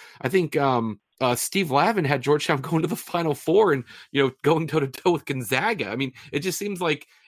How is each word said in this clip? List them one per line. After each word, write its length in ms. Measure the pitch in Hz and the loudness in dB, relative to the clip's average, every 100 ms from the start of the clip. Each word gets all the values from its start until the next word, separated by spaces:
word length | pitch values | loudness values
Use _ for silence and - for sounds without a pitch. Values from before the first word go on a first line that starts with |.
| - - | -20 -8
I 80 | 131 | -2
think, 280 | 185 160 151 | 0 0 0
um, 420 | 139 123 113 104 _ - | 2 2 -2 -6 _ -2
uh, 160 | 127 120 | 0 0
Steve 340 | - 190 165 | -2 -2 0
Lavin 340 | 135 185 214 | 2 2 2
had 160 | 143 143 | 0 0
Georgetown 400 | 135 147 - 147 | 2 0 2 -2
<laughs> 20 | |
going 200 | 131 160 | 0 -2
to 60 | 165 | 0
the 80 | 160 | -4
Final 380 | - 175 160 | -6 -4 -2
Four 380 | 151 - 190 202 | -2 2 4 4
and, 120 | 139 - - - | 2 -4 -16 -6
you 120 | 139 | 0
know, 100 | 135 - | 0 2
going 240 | 147 160 160 | 2 2 2
toe-to-toe 460 | 160 135 - 185 | -2 -2 -2 0
with 120 | 165 | 0
Gonzaga. 640 | - 131 110 127 208 202 101 | -2 -6 -2 0 0 -2 -4
I 80 | 117 | -4
mean, 160 | 135 - - | -4 -8 -8
it 80 | 147 | -6
just 180 | 180 - | -4 -4
seems 220 | 208 185 | -6 -2
like 260 | 170 147 - _ | -2 -2 -6 _